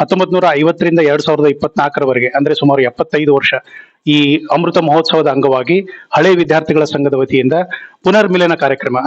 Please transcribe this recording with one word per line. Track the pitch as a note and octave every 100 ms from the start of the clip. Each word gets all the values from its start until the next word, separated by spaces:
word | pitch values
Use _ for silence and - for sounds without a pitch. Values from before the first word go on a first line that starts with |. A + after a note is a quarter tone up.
ಹತ್ತೊಂಬತ್ತು | D3+ F#3 F#3
ನೂರ | F3+ F3
ಐವತ್ತರಿಂದ | D3 D#3 E3+ E3+ E3+
ಎರಡ್ | D3+ D3
ಸಾವಿರದ | D3 D3+
ಇಪ್ಪತ್ನಾಲ್ಕರವರೆಗೆ, | D3 C#3+ D3+ - C#3+ D3 C#3 B2 B2
ಅಂದ್ರೆ | C#3 C#3+
ಸುಮಾರು | D#3 C#3+ C#3
ಎಪ್ಪತ್ತೈದು | B2 - E3 D3+ D3+
ವರ್ಷ, | C#3 - C3 - - - _ -
ಈ | D3 D3 D3+
ಅಮೃತ | D#3 C#3+ E3+ F3
ಮಹೋತ್ಸವದ | E3 D3+ D#3+ E3 D3+
ಅಂಗವಾಗಿ | C3+ C#3 C3 B2+ F3+ F#3+ - -
ಹಳೆ | D3+ F3
ವಿದ್ಯಾರ್ಥಿಗಳ | F3+ D#3 D#3 D#3+ D3+
ಸಂಘದ | D3+ C#3 C#3+
ವತಿಯಿಂದ | C3 C3+ C3+ B2+ D#3+ F3 - - _
ಪುನರ್ಮಿಲನ | F#3 G#3 G#3 F3+ F3
ಕಾರ್ಯಕ್ರಮ, | E3 C3+ C3 C3+ B2